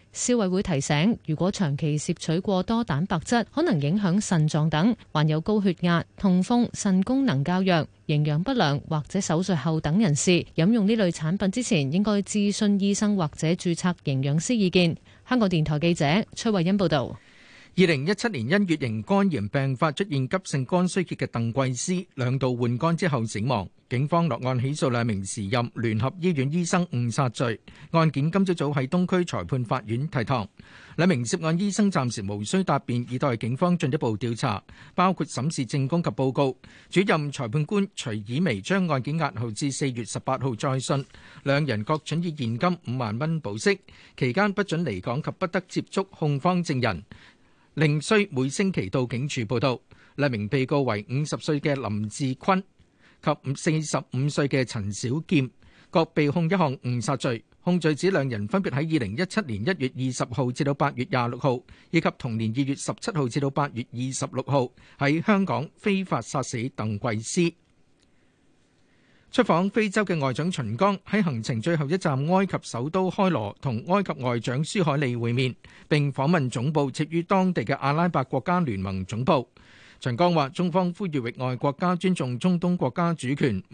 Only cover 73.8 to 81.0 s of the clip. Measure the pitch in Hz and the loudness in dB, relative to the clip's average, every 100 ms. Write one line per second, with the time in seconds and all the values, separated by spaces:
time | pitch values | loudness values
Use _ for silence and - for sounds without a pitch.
73.8 | 156 196 185 156 127 120 117 127 160 214 | 0 0 0 -4 -2 -2 -2 -2 -2 0
74.8 | 165 143 135 120 117 120 127 - - - | 0 0 0 -2 -2 0 0 -4 -16 -20
75.8 | - 151 143 135 139 175 127 110 131 156 | 0 2 2 0 2 2 0 -2 -2 0
76.8 | 139 - 151 165 170 196 185 170 113 135 | 0 -2 -2 -2 0 2 2 0 -2 0
77.8 | 135 147 175 160 131 135 147 180 156 98 | 0 2 2 0 0 -2 0 0 0 -2
78.8 | 95 95 92 107 127 151 120 - - - | -2 -4 -4 -2 2 2 0 -12 -20 -20
79.8 | - - 135 117 175 165 135 - 180 175 | -20 -8 -4 2 4 4 0 0 0 0
80.8 | 180 170 | 0 -2